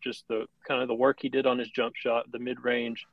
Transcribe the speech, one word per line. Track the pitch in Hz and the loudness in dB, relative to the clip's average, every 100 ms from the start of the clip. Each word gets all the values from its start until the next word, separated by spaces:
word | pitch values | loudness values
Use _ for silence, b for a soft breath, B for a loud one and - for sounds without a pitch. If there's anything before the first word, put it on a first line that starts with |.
just | 127 113 - | -8 -8 -4
the | 113 117 _ - | -4 -4 _ -4
kind | 131 | -2
of | 127 | 0
the | |
work | 117 131 135 | 4 4 4
he | 139 | 0
did | 135 131 | 2 2
on | 123 | 2
his | 117 | -2
jump | - 117 | -2 -2
shot, | - 123 117 117 | -2 0 0 -2
the | 120 | -6
mid-range. | 123 123 123 120 117 117 - | -6 -4 0 0 -2 -6 -12